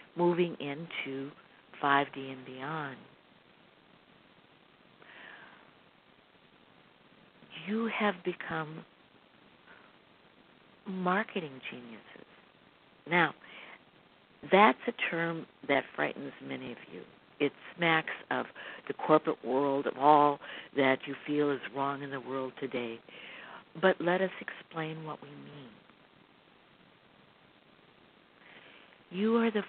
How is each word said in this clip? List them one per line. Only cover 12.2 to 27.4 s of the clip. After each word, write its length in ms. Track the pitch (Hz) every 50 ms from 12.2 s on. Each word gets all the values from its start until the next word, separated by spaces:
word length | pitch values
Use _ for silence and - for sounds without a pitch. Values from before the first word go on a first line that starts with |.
| - - - - - _ _ - - - _ _ _ - - _ - 143
Now, 240 | 170 175 165 143 - - - - - - - - - - - - _ - - - - - - _ - - - 147
that's 260 | 190 190 214 220 240 - -
a 40 | 240 - - - -
term 380 | 175 165 165 165 165 165 - - _ - -
that 160 | 143 143 139 - - -
frightens 360 | - 151 143 - - 139 135 - - 135
many 240 | 135 135 127 131 127
of 60 | 117 - - - 82
you. 80 | 90 - - - - - - - -
It 120 | 147 139 - - - - -
smacks 380 | - 170 165 160 160 160 - - - - -
of 160 | 131 127 127 - - - - - - - -
the 60 | - -
corporate 500 | - - - 156 156 - 160 - - -
world, 440 | 117 127 135 143 139 139 139 135
of 100 | 120 -
all 400 | 127 139 151 151 143 147 147 143 - - - - - - - -
that 220 | 135 135 131 135 131 -
you 80 | 143 135 - -
feel 240 | - 147 147 147 143
is 100 | 139 123 - 98 110
wrong 280 | 139 139 139 139 139 143
in 80 | 139
the 80 | 139 131
world 340 | 117 123 135 135 131 127 - -
today. 400 | 139 127 - 127 120 117 113 117 - - - - - - - - - - - - - - - 165
But 140 | 196 185 - -
let 220 | 165 175 180 185
us 80 | 190 180 - -
explain 640 | - - - - - - - 165 160 156 160 160 160
what 180 | 156 147 - 139
we 60 | 139
mean. 420 | 147 143 139 143 143 143 135 113 104 95 - - - _ - - - - - _ - - _ - - _ _ - - _ - - - - _ - - - - _ _ _